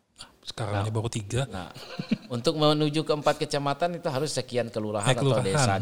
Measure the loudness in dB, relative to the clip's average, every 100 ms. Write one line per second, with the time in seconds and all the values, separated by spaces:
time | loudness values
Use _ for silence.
0 | _ _ -20 _ -14 -6 -2 0 0 -2
1 | -2 -6 -2 -2 -2 -6 -10 -14 -12 -10
2 | -4 -4 -2 -2 0 4 4 4 2 0
3 | 0 2 2 2 0 0 0 0 -2 -2
4 | -4 -2 -2 -4 -2 -2 0 -2 -2 0
5 | 2 4 4 2 2 4 4 4